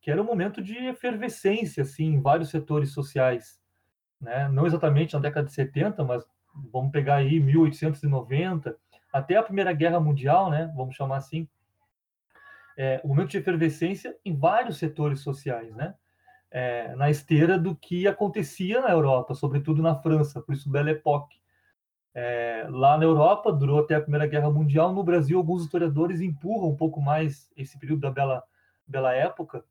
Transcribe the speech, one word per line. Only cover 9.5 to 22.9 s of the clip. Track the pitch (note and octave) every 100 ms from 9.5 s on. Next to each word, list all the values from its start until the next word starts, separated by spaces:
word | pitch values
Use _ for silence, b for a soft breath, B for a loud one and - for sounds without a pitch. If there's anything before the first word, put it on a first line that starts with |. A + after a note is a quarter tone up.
| G3 F3+
Guerra | D#3+ E3 E3+
Mundial, | D3+ C#3 C3 E3+ F#3+
né? | D3+ D#3+
Vamos | D3 C3 C3+
chamar | C3+ C3+
assim, | C#3 D#3+ D#3+ _ _ _ _ _ _ _ _ B B B B -
é, | C3+ C3
um | C#3+
momento | C#3 F#3+
de | G3
efervescência | F#3+ E3+ D#3+ D3 E3 G3 - -
em | G3+ D3
vários | D#3 G#3+ B3+ D#3+
setores | D#3 - D3 C3+
sociais, | - C#3 C#3+ A#2+ A2+ G#2+
né? | D#3+ G3+ b b b b b B2+
É, | B2 A#2+ A2+
na | B2+ C#3+
esteira | D3 - D#3 E3 F#3
do | E3+
que | D#3+ - F3 G3
acontecia | G3 G#3 G#3+ D#3 - F#3 A#3+
na | C4
Europa, | E3+ C#3+ B2+ B2
sobretudo | C3+ C3+ C#3 C#3 D3+
na | E3 D3+
França, | E3 D#3 D3 E3
por | -
isso | C3+ C#3
Belle | C#3 D3
Époque. | D#3 D3+ D3 - _ _ _ _ _ _ _ _
É, | A#2+ A#2+ A#2+ A#2 A2+ B2+
lá | B2+ C3+